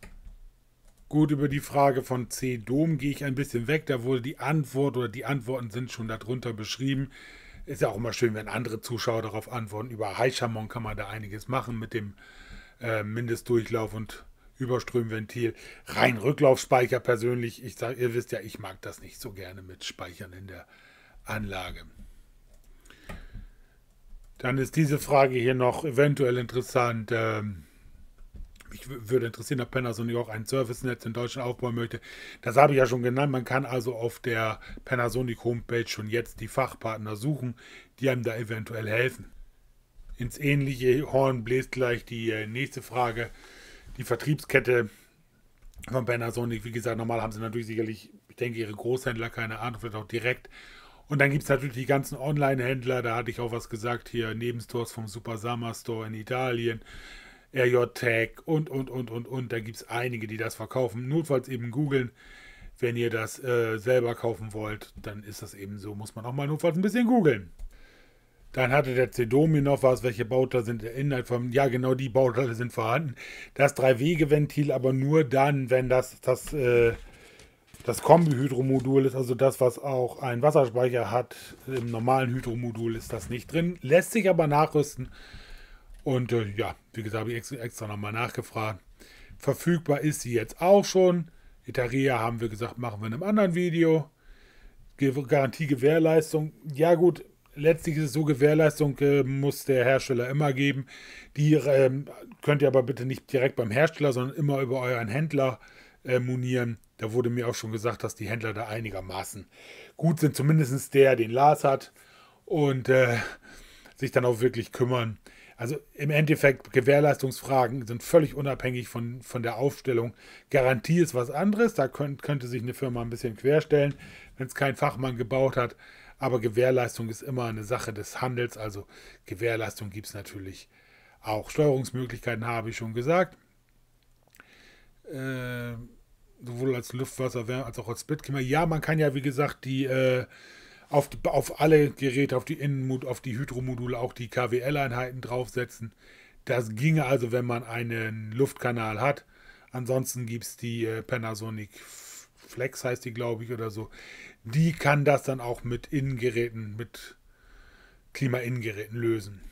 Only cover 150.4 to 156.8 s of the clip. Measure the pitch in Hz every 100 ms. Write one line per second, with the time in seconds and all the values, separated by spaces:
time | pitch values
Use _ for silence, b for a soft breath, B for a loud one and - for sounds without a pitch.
150.4 | - - 120 117 113 113 110 123 113 107
151.4 | 113 110 104 - - - - - - _
152.4 | - - 135 - 127 120 123 113 120 110
153.4 | 113 117 113 104 113 B B B B B
154.4 | 113 135 165 151 143 147 143 139 - 131
155.4 | 120 120 120 120 - 147 135 127 123 113
156.4 | 120 113 107 104